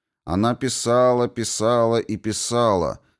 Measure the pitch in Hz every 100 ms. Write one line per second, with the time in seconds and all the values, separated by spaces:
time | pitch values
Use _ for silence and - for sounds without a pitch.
0 | _ _ - 90 113 120 131 - 117 123
1 | 127 123 123 120 110 - 110 120 113 113
2 | - 101 110 104 - 120 117 92 76 -
3 | _